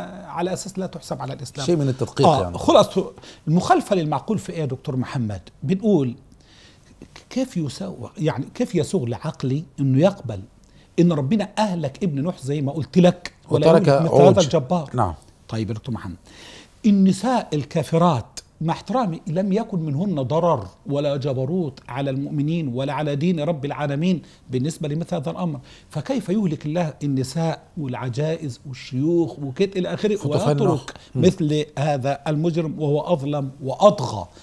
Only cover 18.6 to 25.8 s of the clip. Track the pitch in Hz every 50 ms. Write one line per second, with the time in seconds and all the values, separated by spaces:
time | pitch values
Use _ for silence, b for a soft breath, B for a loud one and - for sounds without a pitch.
18.6 | 156 165 160 - - - 202 262 247 185 170 - - - 147 180 196 202 185 185
19.6 | 233 226 214 175 160 160 135 139 185 208 175 143 131 123 147 165 175 175 160 113
20.6 | 98 90 - _ - - 139 143 147 147 139 143 127 147 131 127 131 131 175 190
21.6 | 175 139 127 - - - 120 131 143 139 131 135 139 147 156 147 143 151 165 170
22.6 | 160 135 117 123 135 139 139 135 151 147 143 143 156 180 190 160 143 160 175 143
23.6 | 127 143 143 - 147 143 143 139 160 185 185 147 B B B B B - 123 131
24.6 | 127 156 160 - 165 147 147 160 170 - 180 170 131 165 165 - 185 170 147 131
25.6 | b b b b